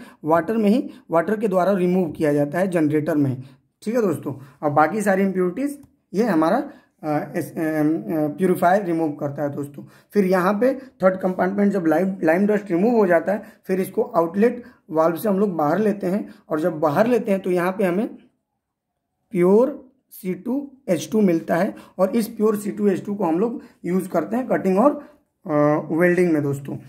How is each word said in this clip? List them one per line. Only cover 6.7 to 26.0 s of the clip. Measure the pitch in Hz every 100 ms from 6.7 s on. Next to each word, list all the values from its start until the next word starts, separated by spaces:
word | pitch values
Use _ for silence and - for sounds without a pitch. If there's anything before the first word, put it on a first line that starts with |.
| - _ _
अ, | 156 147 143 175
इस, | 147 -
अ, |
अ, | 160 156 151 165 - 160 151 147
प्यूरीफायर | 185 180 175 196
रिमूव | 180 165 160
करता | 147 147 139
है | 147
दोस्तों। | 139 143 - - - _
फिर | 208 185
यहाँ | 185 175
पे | 208 247 277
थर्ड | - - 185 185
कंपार्टमेंट | 190 180 185 202 202
जब | 190 160
लाइम, | 156 190 190
लाइम | 160 170 202
डस्ट | 208 -
रिमूव | 170 208 233
हो | 196
जाता | 170 160
है, | 208 - - -
फिर | 185
इसको | 190 214
आउटलेट | 220 170 165 190 233 247 - - -
वाल्व | 156 160 165
से | 214
हम | 190
लोग | 208 165
बाहर | 147 170
लेते | 214 196 -
हैं, | 196 - - -
और | 156
जब | 175 160
बाहर | 156 147 226
लेते | 240 202
हैं | 190
तो | 190
यहाँ | 180 175
पे | 190
हमें | 190 175 233 - _ _ _ _ _ _ _ _ _ _ _
प्योर | 175 175 202 269 277 - _ _
सी | - 185
टू | 175 - 262 285 - -
एच | 170 -
टू | 220
मिलता | 202 165 - 175
है, | 196 - - -
और | 190 233
इस | 220
प्योर | - 214 208
सी | 208
टू | 165 208
एच | 170 139
टू | 202
को |
हम | 180 165
लोग | 226 151 - _ -
यूज़ | 185 165
करते | 175 156 226
हैं | 247
कटिंग | 175 165 190
और, | 262 - - - _ _ 185
अ, | 151 147 151 151
वेल्डिंग | 160